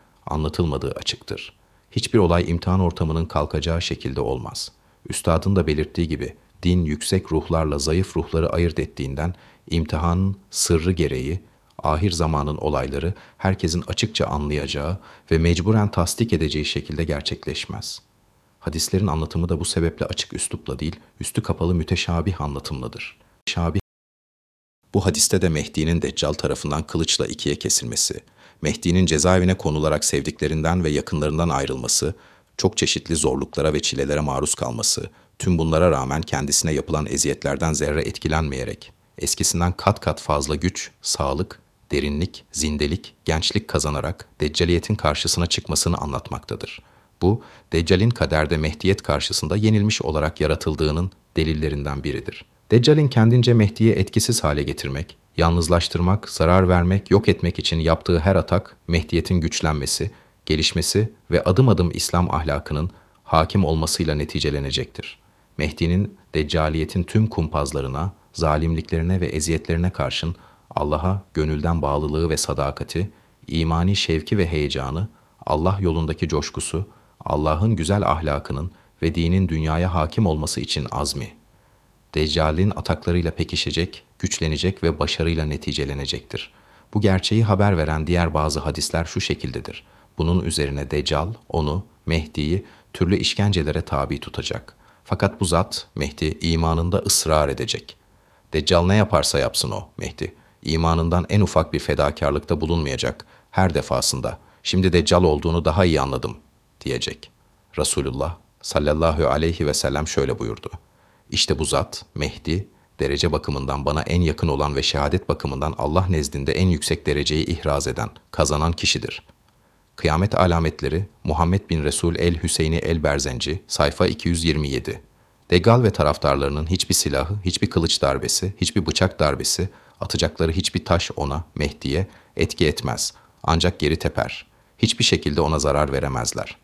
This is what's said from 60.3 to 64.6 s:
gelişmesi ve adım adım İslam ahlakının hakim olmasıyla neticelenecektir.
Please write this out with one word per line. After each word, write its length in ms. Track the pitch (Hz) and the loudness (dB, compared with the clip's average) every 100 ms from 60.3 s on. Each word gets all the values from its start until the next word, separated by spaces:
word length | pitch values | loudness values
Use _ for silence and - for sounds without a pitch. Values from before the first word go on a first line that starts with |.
| _ - | _ -2
gelişmesi 680 | 78 - 85 80 101 107 - - | 0 0 0 0 0 0 -4 -2
ve 140 | 85 | 2
adım 240 | - 92 131 | 4 6 6
adım 220 | 92 85 | 6 2
İslam 400 | 85 - 87 87 | 0 0 0 2
ahlakının 560 | - 80 71 - 73 87 - _ _ | 0 0 -2 -2 -4 -4 -8 _ _
hakim 400 | - 80 80 104 | 0 2 4 2
olmasıyla 500 | 78 80 78 - 80 | 2 2 0 0 0
neticelenecektir. 1040 | 73 73 76 73 71 | -2 -2 -2 -2 -2